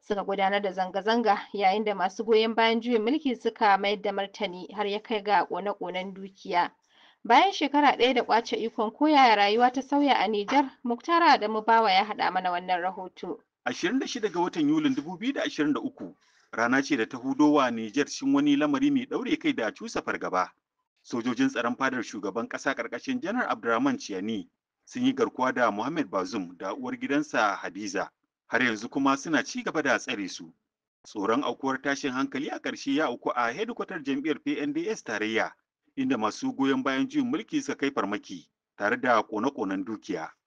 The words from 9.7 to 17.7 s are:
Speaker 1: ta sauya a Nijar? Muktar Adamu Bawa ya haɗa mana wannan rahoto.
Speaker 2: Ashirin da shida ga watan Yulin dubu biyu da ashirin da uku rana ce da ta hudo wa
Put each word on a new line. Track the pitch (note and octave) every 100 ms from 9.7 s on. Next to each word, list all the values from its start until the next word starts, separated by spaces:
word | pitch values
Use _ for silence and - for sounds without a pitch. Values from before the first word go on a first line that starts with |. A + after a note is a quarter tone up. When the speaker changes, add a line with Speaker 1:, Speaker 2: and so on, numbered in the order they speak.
Speaker 1:
ta | B3+
sauya | B3+ C#4+ C#4+ B3
a | F#3+
Nijar? | G#3+ G3+ C4+ C#4 -
Muktar | A#3+ A#3+ - E4+
Adamu | E4 B3 G#3 G#3+
Bawa | G#3+ A3+ A3
ya | F#3
haɗa | G#3 G#3 E3+
mana | F3+ F3+
wannan | F3 F3+ F3+
rahoto. | F3+ F#3+ F#3 - G3 D#3 _ _
Speaker 2:
Ashirin | - E3+ F3 B3+
da | -
shida | A#3+ G#3
ga | E3+
watan | F3 - D3
Yulin | D#3 D3+
dubu | C3 C#3+ F3+
biyu | A3+
da | C#4
ashirin | C4+ - D4+
da | C#4+
uku | C4 - - - _ _ _
rana | - A#2 C3
ce | C3+ C#3
da | A2
ta | C3
hudo | C3 C3+ D3+
wa | D3 B2+